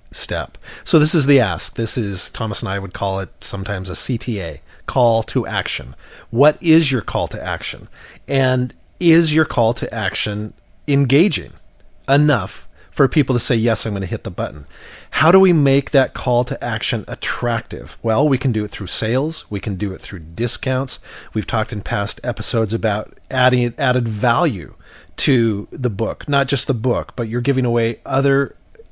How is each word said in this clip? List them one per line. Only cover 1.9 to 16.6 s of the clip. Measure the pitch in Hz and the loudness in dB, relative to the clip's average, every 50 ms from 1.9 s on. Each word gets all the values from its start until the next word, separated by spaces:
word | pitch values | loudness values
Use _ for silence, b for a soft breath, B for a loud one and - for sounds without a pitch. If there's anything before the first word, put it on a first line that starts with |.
| - 127 | -2 -2
is, | 107 101 98 92 - - | -4 -4 -4 -6 -6 -6
Thomas | - - 113 107 101 - | -6 -6 -6 -4 -4 -4
and | - 98 | -4 -4
I | 98 98 | -4 -6
would | 98 92 - | -6 -8 -8
call | - 101 98 95 98 | -4 -4 -2 -2 -4
it | 95 - - - | -6 -8 -12 -12
sometimes | - - - 95 90 - 101 92 95 95 | -10 -8 -6 -6 -4 -4 -4 -4 -4 -4
a | 90 | -4
C | - - - 123 | -2 -2 -2 -2
T | 110 - 127 110 98 | -4 -4 -4 -4 -4
A, | 90 82 - - - b b b b | -6 -8 -10 -12 -16 b b b b
call | - - 135 123 117 113 113 107 | -4 0 2 4 4 4 2 0
to | - - 131 - | -2 -2 -2 -2
action. | - 107 98 - - - - - 62 64 B B B B B B B | -2 -4 -4 -4 -4 -6 -8 -8 -12 -16 B B B B B B B
What | 113 117 143 151 147 - | 2 4 4 4 4 4
is | - 165 156 165 156 131 | 4 4 4 4 4 2
your | 135 113 | 0 -2
call | - - - 104 87 | -2 -2 -2 -2 -2
to | - - 104 - | -4 -6 -6 -6
action? | 92 87 82 - - - - - - B B B B B B B - | -6 -6 -6 -6 -8 -10 -12 -14 -20 B B B B B B B -2
And | 139 135 131 127 127 127 127 127 - - _ _ _ - | 0 2 2 2 2 0 0 -2 -6 -12 _ _ _ 2
is | 180 170 160 170 170 156 151 | 4 6 6 6 6 4 4
your | 160 151 | 2 2
call | - - 127 117 113 117 | 2 2 2 2 2 2
to | - - - | 0 -4 -6
action | 113 113 101 92 - - - 107 101 104 107 107 - - _ _ - - - | -4 -4 -4 -2 -2 -2 -4 -4 -4 -6 -6 -8 -12 -16 _ _ -20 -10 -4
engaging | - 139 139 139 117 135 147 190 202 147 - 69 - - - - - _ _ - - - - - - | 0 2 2 4 4 6 6 4 4 2 -2 -6 -10 -16 -20 -20 -20 _ _ -20 -20 -20 -8 -2 2
enough | 139 147 151 151 135 104 92 - - - - - b b b b | 4 4 4 4 4 2 0 -4 -10 -12 -16 -18 b b b b
for | b - 135 131 | b 2 2 4
people | - 151 127 - 127 | 4 2 2 2 2
to | 117 | 0
say, | - - 123 | 2 0 0
"Yes, | 113 110 117 110 - - | 2 2 2 2 0 0
I'm | 113 104 | -2 -4
gonna | 98 98 | -4 -4
hit | 90 107 - - | -4 -6 -6 -6
the | 104 | -8
button"? | 90 - 117 87 - 73 71 - B B B B B B B B | -6 -6 -6 -6 -8 -10 -16 -18 B B B B B B B B
How | B - 147 165 | B 2 4 6
do | 180 190 | 8 8
we | 190 185 | 8 6
make | 170 156 143 135 135 143 - - | 6 4 4 4 4 2 2 2
that | - 135 131 - | 2 2 2 2
call | - - - 131 123 120 123 | -2 -4 -2 0 0 0 0
to | - - - | -2 -4 -6